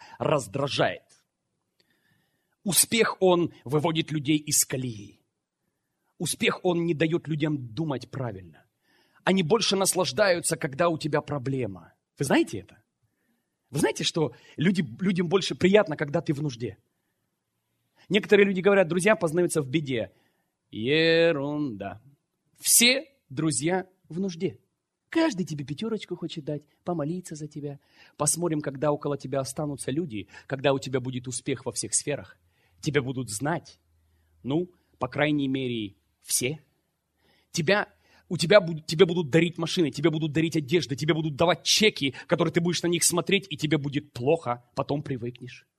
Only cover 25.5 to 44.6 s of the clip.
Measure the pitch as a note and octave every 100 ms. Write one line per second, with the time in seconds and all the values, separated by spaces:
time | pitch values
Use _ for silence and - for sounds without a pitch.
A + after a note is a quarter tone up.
25.5 | D3 C#3 C#3+ A3 G#3+ - F3+ E3 D#3+ C#3
26.5 | D3 - _ - E3+ C#3+ F3+ - D3+ D3+
27.5 | D3 C#3+ C#3 _ _ - - D3 E3 E3+
28.5 | D3+ C#3+ C3+ D3+ D3 D3 C#3 C3+ C3+ B2+
29.5 | - D3 C3+ - C#3+ E3+ G#2 - - -
30.5 | C3+ C#3+ C#3 C3+ B2+ B2+ B2 B2+ B2 -
31.5 | B2 A#2+ - A2+ - D3 C3 F2+ - _
32.5 | _ _ _ D3+ C#3 B2+ C3 B2 G#2 C3
33.5 | E3 - - _ _ _ _ _ _ A#2
34.5 | D#3 F3+ _ _ - B2+ D3 D3+ D3 C3+
35.5 | C3+ B2+ A#2 G2+ - _ _ - - C#3
36.5 | D#3 _ _ _ _ _ _ _ _ _
37.5 | - D#3 G3+ - _ _ _ - E3+ E3+
38.5 | G#3 E3+ D#3 - E3 F3 F3+ C#3 E3 F3
39.5 | - D#3+ - D3 C#3+ D#3+ D#3 D#3+ D#3+ E3
40.5 | D#3 B2 F3 - C#3 D3+ D#3+ D#3+ C3+ E3+
41.5 | E3+ - - G#3+ - C#3 - - E3+ E3
42.5 | E3+ E3+ D#3+ E3+ E3+ - E3+ E3+ G3 -
43.5 | D3+ D3+ D3+ C#3 C#3 - - B2+ E3 A#2+
44.5 | A#2+